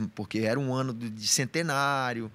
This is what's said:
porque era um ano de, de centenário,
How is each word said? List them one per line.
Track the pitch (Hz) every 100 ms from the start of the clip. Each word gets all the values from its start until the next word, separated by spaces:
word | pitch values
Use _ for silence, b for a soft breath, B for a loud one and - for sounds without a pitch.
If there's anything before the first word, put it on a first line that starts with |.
| 107 -
porque | 101 107
era | 110 127
um | 135
ano | 127 131
de, | 117 117
de | 107 104
centenário, | - 131 160 170 139 139 139 127 117 110